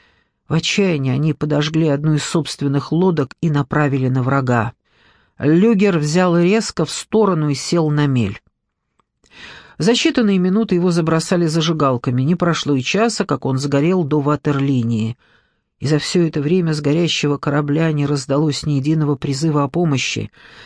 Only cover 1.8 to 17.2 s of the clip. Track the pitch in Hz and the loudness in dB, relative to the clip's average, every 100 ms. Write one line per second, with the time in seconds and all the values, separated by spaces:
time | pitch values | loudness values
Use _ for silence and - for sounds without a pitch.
1.8 | 160 139 156 147 - 170 139 - 143 139 | 0 0 0 0 0 -4 -4 -4 -2 -2
2.8 | - 160 185 156 131 - 170 147 139 151 | -2 0 2 0 -4 -2 -2 0 0 0
3.8 | 143 135 131 131 127 139 127 120 110 - | 0 0 0 0 0 0 0 0 -2 -8
4.8 | _ _ _ _ _ _ 147 165 226 202 | _ _ _ _ _ _ 2 4 4 4
5.8 | 202 170 147 175 180 170 175 220 - - | 2 2 0 2 2 4 4 2 -2 -4
6.8 | 156 - - 220 202 165 151 131 - 175 | -4 -4 -2 2 2 2 0 -2 0 0
7.8 | 156 147 147 127 98 107 _ _ _ _ | 2 2 2 2 0 -4 _ _ _ _
8.8 | _ _ _ _ _ - - - - - | _ _ _ _ _ -20 -20 -20 -20 -4
9.8 | 170 254 330 262 214 190 180 202 220 180 | 0 2 2 2 2 2 2 0 0 2
10.8 | 180 175 160 160 165 180 165 160 160 160 | 2 0 2 0 0 0 2 0 0 0
11.8 | 143 123 - 123 135 175 170 156 143 135 | 0 0 -2 -2 0 0 0 -2 0 -2
12.8 | 127 196 233 - 190 139 135 131 143 139 | 0 0 0 -2 -4 -2 -2 -2 0 0
13.8 | 160 185 143 151 143 147 151 139 139 131 | 2 0 0 0 0 0 0 0 0 0
14.8 | 117 113 110 - _ _ _ _ _ _ | 0 -2 -2 -6 _ _ _ _ _ _
15.8 | 135 151 - 180 165 151 143 185 165 151 | -2 -2 0 0 0 0 0 0 0 0
16.8 | 143 156 170 - | 0 0 0 0